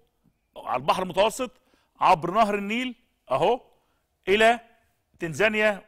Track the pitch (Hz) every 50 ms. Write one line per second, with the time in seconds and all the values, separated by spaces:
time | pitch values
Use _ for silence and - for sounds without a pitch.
0 | _ _ _ _ _ _ _ _ _ _ - - - - 120 127 139 196 190 190
1 | 185 180 165 190 208 220 - - 254 - - _ _ _ _ _ _ _ _ -
2 | 143 170 190 156 170 165 190 226 220 202 208 202 196 202 220 247 254 254 233 -
3 | _ _ _ _ _ - 127 135 160 208 247 254 - _ _ _ _ _ _ _
4 | _ _ _ _ _ 185 202 220 220 226 240 233 - _ _ _ _ _ _ _
5 | _ _ _ - 175 165 147 147 208 220 214 214 214 214 202 185 -